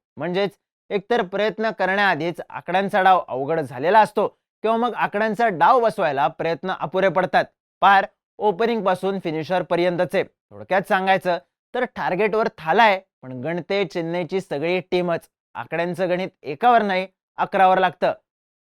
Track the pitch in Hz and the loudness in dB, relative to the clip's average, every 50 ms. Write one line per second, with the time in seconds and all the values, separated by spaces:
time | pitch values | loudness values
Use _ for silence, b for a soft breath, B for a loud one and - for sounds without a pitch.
0 | _ _ _ 120 147 175 180 190 202 190 - _ _ _ _ _ _ _ - 202 | _ _ _ -8 -8 -4 -2 -2 -2 -2 -4 _ _ _ _ _ _ _ -6 -6
1 | - _ 240 233 208 175 196 196 208 220 214 220 220 220 170 - 190 185 190 202 | -2 _ -2 -2 -2 -2 -2 -2 -2 -2 -2 -2 -4 -4 -2 -2 -2 0 0 2
2 | 202 196 170 139 156 175 175 - - - - 131 - - 170 190 196 190 208 202 | 2 2 2 0 -2 -6 -6 -8 -12 -14 -14 -14 -8 -2 -2 0 0 0 0 2
3 | 185 190 190 170 - - 117 131 139 139 165 160 147 120 139 123 139 170 202 226 | 4 6 4 4 2 -2 -6 -6 -4 -2 -2 -2 -4 -6 -8 -4 0 4 4 4
4 | 208 - - 226 190 - - _ _ _ _ _ - 214 226 226 240 240 190 156 | 4 4 2 -2 -2 -2 -4 _ _ _ _ _ -2 -2 0 0 -2 -2 -2 -2
5 | 165 - - 208 220 220 208 175 233 226 185 147 160 190 247 254 233 220 - - | -4 -2 -2 -2 -2 -2 0 0 0 0 2 4 4 6 6 6 4 2 0 0
6 | 180 156 139 135 147 165 - - 160 165 170 143 - 190 185 - - 156 - 185 | -2 -2 0 0 0 -2 -2 -4 -4 -4 -4 -4 -4 -6 -6 -6 -6 -4 -2 0
7 | 190 196 156 180 180 - - 180 160 - _ _ _ _ _ _ 180 190 196 196 | 2 2 2 2 0 2 2 0 0 0 _ _ _ _ _ _ 4 6 6 6
8 | 196 - - _ _ _ _ - - 214 180 170 226 240 233 226 180 196 185 180 | 4 0 -6 _ _ _ _ -2 -2 -2 0 0 0 0 0 0 0 0 0 0
9 | - 190 196 190 - 180 151 160 151 127 185 180 165 - 175 170 175 180 175 170 | -2 -4 -4 -2 -4 -4 -4 -4 -4 -2 -2 -2 -2 0 0 0 2 0 0 0
10 | 180 180 - 185 135 - _ _ _ _ 104 101 107 - 180 196 185 - 214 190 | -2 0 0 -2 -2 -4 _ _ _ _ -20 -20 -6 -2 -2 -2 0 0 0 0
11 | 190 190 190 190 - 180 170 165 - _ _ _ _ _ - 247 254 - - - | 2 2 0 0 0 -2 -4 -4 -6 _ _ _ _ _ -6 -6 -6 -6 -6 -6
12 | 151 156 185 175 214 214 180 214 226 220 - - 156 160 170 214 233 214 196 190 | -4 -4 -2 0 0 0 0 0 -2 -2 -4 -8 -4 0 2 4 4 4 2 0
13 | - _ _ _ - 131 127 127 135 156 170 180 156 - 196 202 202 156 - 180 | -4 _ _ _ -16 -14 -12 -10 -8 -6 -6 -6 -6 -4 -2 -2 -2 -4 -4 -6
14 | 165 165 170 180 180 143 185 190 175 - 160 139 151 170 180 185 - - - 180 | -6 -4 -4 -4 -6 -4 -6 -6 -6 -6 -6 -4 -2 -2 -2 -4 -4 -2 -2 -2
15 | 175 175 165 156 - _ _ _ _ _ _ - 175 - 160 165 170 175 175 151 | 0 0 -4 -4 -6 _ _ _ _ _ _ -14 -12 -8 -4 -4 -4 -4 -2 -4
16 | 190 170 180 180 190 - - _ - 135 139 - 226 247 240 233 214 202 185 185 | -2 -2 -2 -2 -4 -8 -10 _ -12 -12 -8 0 2 4 4 4 2 0 -2 -4
17 | 185 190 _ _ _ _ _ - 175 185 - 190 190 185 185 185 185 180 - - | -4 -6 _ _ _ _ _ -6 -6 -4 2 4 4 4 4 4 2 0 0 -2
18 | 196 165 - - _ _ _ _ _ _ _ _ | -2 -2 -2 -4 _ _ _ _ _ _ _ _